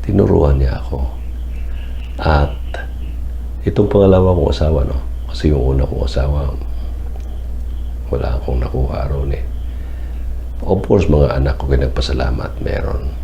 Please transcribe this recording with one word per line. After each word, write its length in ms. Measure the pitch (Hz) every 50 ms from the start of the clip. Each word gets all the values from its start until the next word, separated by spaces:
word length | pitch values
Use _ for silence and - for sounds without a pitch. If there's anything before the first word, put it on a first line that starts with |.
| -
Tinuruan 560 | - 98 98 101 98 92 87 80 71 69 67
niya 240 | 67 64 60 60 -
ako. 240 | - - 65 64 - - - - - - - - - - - - - - - - - - - - - - -
At 320 | - 78 78 71 73 73 - - - - - - - - - - - - - - - - - - - - - - -
itong 240 | 101 - - 104 98
pangalawa 480 | - 101 98 95 95 92 92 92 90
kong 160 | 90 71 -
asawa, 280 | - - - 78 80 71 65
no? 160 | 67 - - - - - - - -
Kasi 240 | - - - 78 76
yung 80 | 69 62
una 240 | 65 67 67 65 -
kong 160 | - 64 -
asawa, 480 | - - - 67 71 71 71 71 69 64 - - - - - - - - - - - - - - - - - - - - - - - - - - - - - - -
wala 160 | - 64 64 65 64
akong 240 | - - - - 62
nakuha 480 | 62 64 - 65 65 67 - - 67 69
ron 240 | 71 69 69 -
eh. 140 | - - - - - - - - - - - - - - - - - - - - - - - - - - - -
Of 160 | 98 95 -
course, 240 | - 110 101 85 -
mga 320 | 73 76 71 65 - 67
anak 160 | 67 69 65
ko, 160 | - - 67
kinagpasalamat, 880 | 65 64 65 62 - - - - 65 64 - - - - - - - -
meron. 560 | - - - - - - - - - - - -